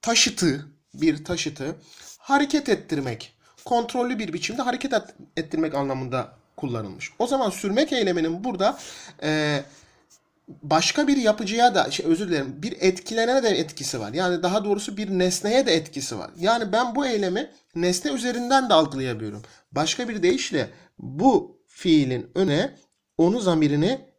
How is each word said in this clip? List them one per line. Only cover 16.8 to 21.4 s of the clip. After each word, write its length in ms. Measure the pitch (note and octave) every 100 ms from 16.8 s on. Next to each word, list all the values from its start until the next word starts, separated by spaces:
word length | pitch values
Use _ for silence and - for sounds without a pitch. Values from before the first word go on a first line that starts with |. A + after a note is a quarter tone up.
| B3 A#3
bu 100 | C#4
eylemi 460 | A3 G3 F#3 D#4 _ _ E3
nesne 360 | F3 F3+ D4+
üzerinden 580 | C4+ A#3+ A#3 A#3+ C4+ B3+
de 40 |
algılayabiliyorum. 680 | F3 D3+ C3+ C3 A2+ G#2+ G#2 A2+ - _
Başka 380 | C3+ D#3+ - A#3+
bir 140 | G#3+
deyişle 460 | F3 C4 - E3+ A#2+ - _ _
bu 640 | A#2+ C3+ B3 G#3